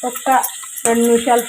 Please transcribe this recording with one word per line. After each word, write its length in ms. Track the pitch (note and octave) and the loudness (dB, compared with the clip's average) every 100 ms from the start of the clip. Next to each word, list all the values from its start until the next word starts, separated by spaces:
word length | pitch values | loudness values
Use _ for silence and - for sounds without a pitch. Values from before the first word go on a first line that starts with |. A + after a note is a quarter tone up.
ఒక్క 380 | B3 B3 C#4 C4 - - - - A#3 | -10 -6 0 0 0 -8 -14 -4 0
రెండు 200 | A#3 A#3 | 2 4
నిమిషాల 380 | A#3 A#3+ A#3+ | 2 2 0